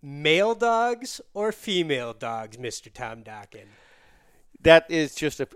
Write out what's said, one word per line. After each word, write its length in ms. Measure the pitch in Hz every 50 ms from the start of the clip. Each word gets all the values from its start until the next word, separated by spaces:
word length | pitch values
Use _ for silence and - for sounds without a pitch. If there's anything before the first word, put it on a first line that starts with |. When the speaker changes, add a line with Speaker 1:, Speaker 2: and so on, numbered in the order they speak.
| -
Speaker 1:
male 500 | 143 139 143 147 151 156 175 202 220 233
dogs 640 | 214 233 233 233 226 233 240 240 233 254 - - - - _ _
or 180 | 196 208 220
female 640 | 208 - - - 196 180 170 160 143 127 120 117 113
dogs, 460 | - - 117 113 113 110 110 110 117
Mister 300 | 127 117 107 - - 110
Tom 320 | _ - 123 113 113 117 110
Dokken? 420 | 110 107 107 101 - - 107 98 104 104 _ _ _ - _ _ - - _ _ _ _ _ _ - _ -
Speaker 2:
That 240 | - 160 165 165 160 -
is 240 | 170 160 156 139 -
just 240 | - 156 151 - -
a, 80 | 139 - -